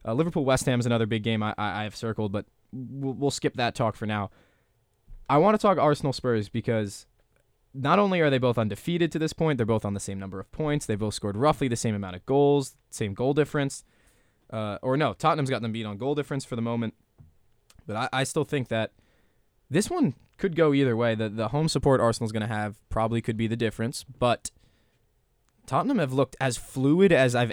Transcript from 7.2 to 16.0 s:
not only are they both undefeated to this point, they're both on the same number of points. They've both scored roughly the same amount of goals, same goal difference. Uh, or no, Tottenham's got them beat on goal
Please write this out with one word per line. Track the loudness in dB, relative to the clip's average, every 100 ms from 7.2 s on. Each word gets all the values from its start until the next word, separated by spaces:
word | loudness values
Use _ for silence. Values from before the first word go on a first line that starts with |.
| _ _ _ _ _
not | -4 2 4
only | 4 4
are | 4
they | 4
both | 2 2
undefeated | 0 -2 -2 0 0
to | 0
this | -4
point, | 0 0 0
they're | 2
both | 0
on | 0
the | -4
same | -6 -8
number | -10 -12
of | -12
points. | -6 -2 -2 -2
They've | -2
both | -2
scored | -4 -4 2
roughly | 2 2 0
the | 0
same | -2
amount | -2 -4 -8
of | 0
goals, | 4 4 4 0 -12 _
same | -6 -6
goal | -2 0
difference. | 2 0 0 -4 -6 -18 _ _ _ _ _ -12
Uh, | -8 -6 -6
or | -2 0
no, | 0
Tottenham's | 0 0 0 -2
got | -2
them | -4
beat | -4 -6
on |
goal | -6